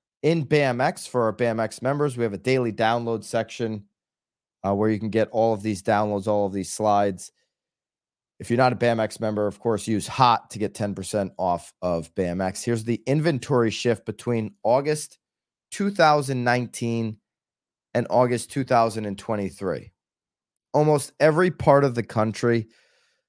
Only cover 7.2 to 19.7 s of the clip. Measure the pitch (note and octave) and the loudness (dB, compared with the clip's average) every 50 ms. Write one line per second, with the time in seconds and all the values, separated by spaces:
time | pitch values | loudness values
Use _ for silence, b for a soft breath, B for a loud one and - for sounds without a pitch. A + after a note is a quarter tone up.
7.2 | - - _ _ _ _ _ _ _ _ _ _ _ _ _ _ _ _ _ _ | -12 -20 _ _ _ _ _ _ _ _ _ _ _ _ _ _ _ _ _ _
8.2 | _ _ _ _ - - A#2 A#2+ C3 B2+ G#2 F#2 A#2+ A#2+ A#2 A2 A2 A2 - - | _ _ _ _ -4 -2 2 4 4 4 4 2 2 2 2 2 -2 -4 -4 -4
9.2 | A2+ G#2+ G#2+ G#2+ G#2 G2+ G2 - - A#2 A2 G2 - A2 A2 G2 - - - - | -4 -4 -2 0 -2 -2 -2 -4 -2 -2 -2 -2 -2 -2 -2 -2 -2 -4 0 2
10.2 | B2+ A#2+ A2+ - - _ - G#2 G#2+ G2 - - G#2+ G2+ F#2+ F#2+ F#2 - - G#2 | 4 4 4 2 0 _ -8 -6 -6 -6 -4 -4 -6 -6 -6 -8 -8 -6 -4 -4
11.2 | G2 F2+ - - F#2+ F2+ F2 E2+ - - _ _ F#2 F2+ F2 E2 D#2+ - - - | -4 -4 -4 -4 -2 -2 -2 -2 -6 -12 _ _ -4 -2 -2 -2 -4 -6 -4 -4
12.2 | F#2 F2 F2 F#2+ F#2+ F#2 F2+ - - A#2+ A#2+ A2 G#2+ A#2 A#2 - - C3 C#3 D#3 | -2 -2 -2 -2 -4 -4 -4 -6 -4 -4 -4 -4 -2 -4 -6 -4 -2 -2 0 0
13.2 | D3+ E3+ D3 A#2+ - - C#3 B2 A#2 A2 G2+ - - A#2+ A2 - - - G#2+ - | 0 0 -2 -2 -4 0 0 2 2 0 -2 -2 -2 -2 -2 -2 -4 -12 -12 -10
14.2 | - A#2+ A#2+ A2+ G#2+ G#2+ - _ - A2 A#2+ C#3 C#3 D3+ D3+ D3+ - - - _ | -4 -4 -2 -2 -4 -6 -10 _ -2 0 0 2 2 0 -4 -4 -6 -12 -16 _
15.2 | _ _ _ _ _ _ _ _ _ _ - - G3 G3+ G3+ F3+ D#3+ D#3 D3+ D3 | _ _ _ _ _ _ _ _ _ _ -8 -4 -4 -4 2 6 6 6 6 4
16.2 | C3+ C3+ C3+ B2+ A#2+ B2 A#2+ B2 A#2+ - - - A#2+ A#2 A#2 A#2 A2+ A2 G#2+ _ | 2 -2 -4 0 2 2 2 2 0 -4 -6 -6 -4 -2 -2 -2 -4 -4 -6 _
17.2 | _ _ _ _ _ _ _ _ _ _ _ _ _ _ - A#2+ A#2 - G2 A#2+ | _ _ _ _ _ _ _ _ _ _ _ _ _ _ -4 -4 -2 2 2 2
18.2 | B2+ A#2+ B2 A2+ - - - C#3+ B2+ - B2+ A#2 A2+ A2+ G#2 A2 A2 G#2 G2+ - | 4 4 2 -2 -4 -6 -6 -6 -2 2 2 4 4 2 0 -4 -6 -6 -8 -8
19.2 | - - A2 G#2 G2+ F2+ E2 - G2+ F#2 | -6 -6 -4 -4 -4 -6 -6 -6 -6 -6